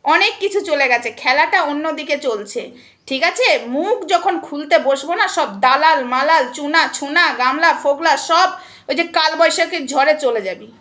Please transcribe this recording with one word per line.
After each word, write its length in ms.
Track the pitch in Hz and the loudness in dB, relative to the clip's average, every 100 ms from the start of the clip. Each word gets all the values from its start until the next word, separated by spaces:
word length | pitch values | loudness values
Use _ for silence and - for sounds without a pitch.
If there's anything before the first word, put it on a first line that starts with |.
| - | 2
অনেক 280 | 339 415 415 | 2 2 0
কিছু 160 | 392 392 339 | -2 -2 -2
চলে 160 | 294 269 | 0 2
গেছে, 180 | 240 240 214 | 0 -2 -4
খেলাটা 380 | - 277 330 381 302 | 0 2 2 2 0
অন্যদিকে 440 | 294 320 311 294 339 277 | -2 -4 -6 -4 -4 -2
চলছে, 340 | 214 208 240 165 - - _ - | -4 -6 -10 -12 -18 -20 _ -8
ঠিক 120 | 269 330 | 0 0
আছে? 180 | 349 494 285 233 262 | 2 0 0 -2 -4
মুখ 200 | 381 427 349 | -2 -2 0
যখন 200 | 349 359 339 - | 0 0 -4 -6
খুলতে 300 | 294 294 330 254 | -10 0 2 2
বসবো 260 | 269 294 359 | -2 -2 -2
না, 60 | 381 359 | -2 0
সব 120 | 262 196 247 | -4 0 2
দালাল 340 | 277 320 302 247 | 4 4 2 0
মালাল, 300 | 254 294 320 254 - | 0 2 2 2 -4
চুনা 240 | 285 330 277 - | 0 0 0 -4
ছুনা, 260 | 277 320 330 247 | -2 0 0 2
গামলা 300 | 247 294 330 - | -2 2 2 2
ফোগলা 300 | 285 285 330 277 - | 0 0 2 0 2
সব 200 | 330 370 - - - - | 2 2 0 -18 -18 -6
ওই 80 | 294 | -4
যে 40 | 339 339 | 0 0
কালবৈশাখীর 680 | 311 320 330 330 339 339 254 | 0 2 2 2 -2 -2 -2
ঝড়ে 220 | 277 285 302 | 2 2 2
চলে 180 | 262 226 190 | 0 0 -4
যাবি। 200 | 175 214 - | -10 -16 -20